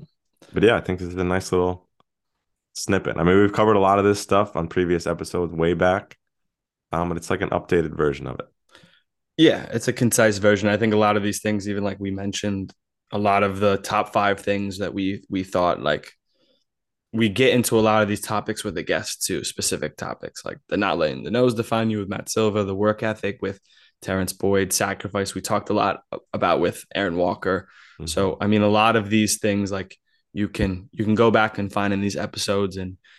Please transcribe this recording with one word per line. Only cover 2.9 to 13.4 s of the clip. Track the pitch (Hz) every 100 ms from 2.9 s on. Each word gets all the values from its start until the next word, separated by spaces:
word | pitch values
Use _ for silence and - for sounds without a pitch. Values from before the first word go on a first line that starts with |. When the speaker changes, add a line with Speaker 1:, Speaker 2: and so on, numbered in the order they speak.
| 95 - 58
Speaker 1:
I |
mean, | 85 98
we've | 101
covered | - 107 101
a |
lot | 98 101
of |
this | 101 101
stuff | - 98 104 -
on | 82
previous | 92 87 85 85
episodes | 85 - 90 85
way | 82 82
back, | 87 90 98 - - _ _ _ _ _ _ _
um, | 80 87
but | 82
it's | -
like | 95
an | 98
updated | 90 - 87 78 80
version | 76 71 65
of | -
it. | - _ _ _ _ _ _ _ _ -
Speaker 2:
Yeah, | 160 - -
it's | 117 123
a |
concise | - 120 - 110 98
version. | 104 101 104
I | 104
think | 113
a | 107
lot | 104 104
of |
these | 101 101
things, | 107 104 101
even | 101
like | 101 95
we | 98
mentioned, | 98 101 - 104 98 95 - _ _ _
a | 104
lot | 104 101